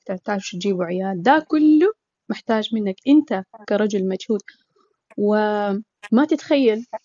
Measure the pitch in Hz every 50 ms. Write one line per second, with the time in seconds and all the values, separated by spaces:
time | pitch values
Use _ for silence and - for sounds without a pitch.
0 | - - 190 185 - - 208 196 190 - - 175 180 202 196 180 180 165 180 185
1 | 190 196 190 175 170 247 285 311 311 - 311 311 302 311 311 302 339 415 440 _
2 | _ _ _ _ _ - 220 - - - 226 220 214 - 226 220 208 196 190 -
3 | - 262 285 302 294 - 214 190 190 _ - - 214 - 214 202 214 208 208 196
4 | 185 190 185 190 - - 220 196 - - - _ _ _ _ _ _ _ _ _
5 | _ _ - - 208 208 214 214 214 214 214 208 208 202 196 202 220 _ _ _
6 | - - 220 240 294 302 330 - - - 311 277 269 226 214 220 240 _ - -